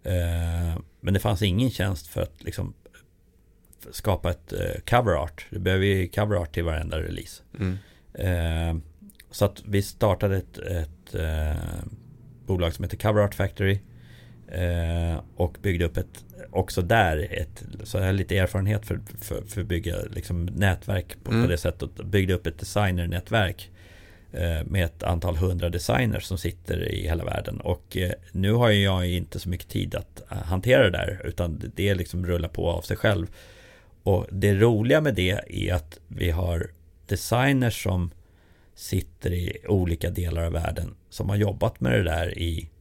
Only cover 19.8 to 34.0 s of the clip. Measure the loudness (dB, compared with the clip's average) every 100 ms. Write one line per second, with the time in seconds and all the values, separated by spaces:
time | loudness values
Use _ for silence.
19.8 | -2 -4 -6 -8 -4 -4 -2 2 2 2
20.8 | 0 -4 -4 -12 -2 2 2 2 -2 -4
21.8 | -8 -8 0 2 2 0 -2 -8 -4 0
22.8 | 2 0 -2 -4 0 0 0 -4 -14 -20
23.8 | -20 -20 -20 -20 -12 -4 -2 -2 0 0
24.8 | 0 0 -2 0 0 2 2 2 0 -2
25.8 | 2 2 2 0 -4 -4 -4 -6 -4 -2
26.8 | -2 -2 -2 -2 -2 -4 -4 -6 -4 -4
27.8 | -4 -4 -2 -4 -6 -2 2 4 6 6
28.8 | 4 2 0 -2 -4 -8 -6 -6 -4 -4
29.8 | -2 -6 -8 -16 -10 -8 -2 0 4 6
30.8 | 6 2 -4 -4 -8 -4 -4 -4 -8 -2
31.8 | 0 0 -2 -4 -2 -2 -2 -2 -2 -2
32.8 | -2 0 2 2 -2 -10 -20 -20 -20 -20
33.8 | -20 -4